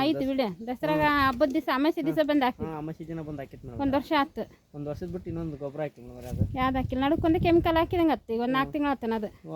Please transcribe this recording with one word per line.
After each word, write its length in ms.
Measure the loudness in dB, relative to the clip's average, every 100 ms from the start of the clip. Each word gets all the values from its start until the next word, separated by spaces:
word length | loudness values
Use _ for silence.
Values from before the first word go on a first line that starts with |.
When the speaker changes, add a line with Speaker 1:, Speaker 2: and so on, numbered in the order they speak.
Speaker 1:
ಐತಿ 100 | 2
Speaker 2:
ದಸರಾ. 140 | 0 0
Speaker 1:
ಬಿಡಿ, 380 | 0 -2 -2 -8
ದಸರಾಗ 320 | -4 0 2
Speaker 2:
ಹ್ಮ್. 180 | 4 4 2
Speaker 1:
ಹಬ್ಬದ 240 | 2 2 0
ದಿವಸ 120 | 0
ಅಮಾಸೆ 280 | 2 2 0 0
ದಿವಸ 120 | 0
Speaker 2:
ಹ್ಮ್. 100 | 2
Speaker 1:
ಬಂದು 160 | 4 2
ಹಾಕಿದ್ವಿ. 220 | 0 -6
Speaker 2:
ಹಾ, 80 | -6
ಅಮಾಸೆ 220 | -8 -8 -8
ದಿನ 120 | -8 -8
ಬಂದು 120 | -8
ಹಾಕಿತ್ತು 220 | -10 -12 -12
ಮೇಡಮ್ 140 | -4
Speaker 1:
ಒಂದ್ 120 | 0
Speaker 2:
ಅವರೇ. 100 | 0
Speaker 1:
ವರ್ಷ 80 | 2 0
ಆತು. 200 | 0 -4 -10 -12 _ -10
Speaker 2:
ಒಂದ್ 120 | -8
ವರ್ಷದ 200 | -6 -6
ಬಿಟ್ಟು 140 | -8 -8
ಇನ್ನೊಂದು 260 | -6 -6 -6
ಗೊಬ್ಬರ 240 | -8 -6
ಹಾಕಿತ್ತು 220 | -8 -8
ಮೇಡಮ್ 140 | -18 -14
ಅವರೇ 120 | -8
ಅದು. 160 | -2 -2 0
Speaker 1:
ಯಾವ್ದು 180 | 0 0
ಹಾಕಿಲ್ಲ, 240 | -2 0
ನಡುಕ್ 200 | 2 2 4
ಒಂದು 120 | 4 6
ಕೆಮಿಕಲ್ 300 | 4 4 2
ಹಾಕಿದಂಗೆ 340 | 2 4 4 2
ಆತು. 160 | -2
ಈಗ 60 | -2 0
ಒಂದ್ 60 |
ನಾಲ್ಕು 160 | 0 0
Speaker 2:
ಹ್ಮ್. 40 |
Speaker 1:
ತಿಂಗಳು 180 | 0 0
ಆತನ 220 | 0 0 -2
ಅದು. 80 | -4 -8 -8